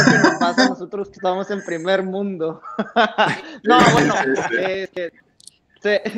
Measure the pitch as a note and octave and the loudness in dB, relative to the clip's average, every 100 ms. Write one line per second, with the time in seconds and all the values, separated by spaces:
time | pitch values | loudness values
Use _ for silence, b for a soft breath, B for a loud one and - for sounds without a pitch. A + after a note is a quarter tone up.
0 | - - F4 E4 A#3 A#3+ C4 - F3 G3+ | 6 4 4 2 0 2 0 0 -8 -8
1 | G3 - F#3 F#3 G3 G3+ F#3 E3+ E3+ F#3+ | -10 -4 -2 -2 -4 -8 -6 -6 -2 -2
2 | F#3+ F#3+ G3+ F3+ D#3+ D#3 - - G#3 A3+ | -2 -4 -6 -4 -6 -8 -14 -8 -4 0
3 | G#3+ - G3 - - - G#3 B3 - - | 0 2 0 0 -10 -10 2 6 6 4
4 | - - - C3+ - - F#3+ F#3+ F#3+ F#3 | 2 0 0 -2 -2 -2 -4 -4 -8 -8
5 | E3+ _ _ _ - _ _ _ G#3 G3+ | -10 _ _ _ -20 _ _ _ -2 0
6 | G#3+ | -2